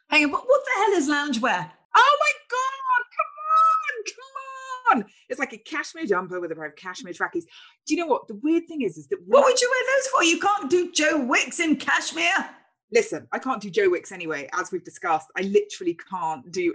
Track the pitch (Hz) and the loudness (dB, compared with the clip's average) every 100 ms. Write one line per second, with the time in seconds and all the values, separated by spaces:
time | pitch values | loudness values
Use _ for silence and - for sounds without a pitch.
0 | - 302 294 - - 539 523 427 415 370 | -2 2 2 2 2 2 2 0 2 2
1 | 277 294 294 220 240 180 165 - _ - | 2 0 0 0 0 0 -4 -14 _ 4
2 | 539 571 605 587 - 494 523 539 523 494 | 6 6 2 0 -4 -4 -4 -4 0 0
3 | - - 622 855 622 640 640 1077 1077 494 | 0 -4 -6 -6 0 4 4 2 -2 -6
4 | 392 - 523 539 539 539 523 508 494 254 | -8 -12 -14 -16 -14 -14 -12 -2 2 2
5 | 196 _ - - 262 - - 302 311 339 | 0 _ -12 -8 -8 -8 -10 -8 -8 -6
6 | 320 180 180 180 170 160 151 143 185 185 | -2 -2 -4 -6 -8 -8 -12 -12 -14 -12
7 | 180 170 180 170 - - - _ - 311 | -12 -6 -6 -4 -10 -14 -20 _ -4 -2
8 | 330 247 - 208 285 339 330 320 214 156 | 0 -2 -4 -4 0 0 -2 -4 -4 -6
9 | 147 185 175 523 539 494 494 508 508 539 | -8 -8 4 6 6 4 2 0 2 0
10 | 523 494 330 330 392 403 269 359 349 - | 2 2 2 2 2 0 2 0 0 0
11 | 302 320 247 359 - - 330 285 - 330 | 2 2 2 0 0 -2 0 0 0 -2
12 | 311 320 339 370 - - _ _ _ 233 | -2 -2 0 0 -2 -10 _ _ _ 2
13 | 214 156 - 226 262 214 208 175 190 175 | 2 -2 -6 -6 -4 -6 -4 2 2 2
14 | - 185 160 147 139 175 175 185 - - | -2 -10 -8 -8 -6 -6 -4 -6 -8 -8
15 | 175 160 - 180 196 202 202 - 180 170 | -2 -2 -2 -6 0 2 2 -2 -4 -6
16 | - 185 160 156 175 175 175 | -6 -6 -4 -6 -8 -4 -2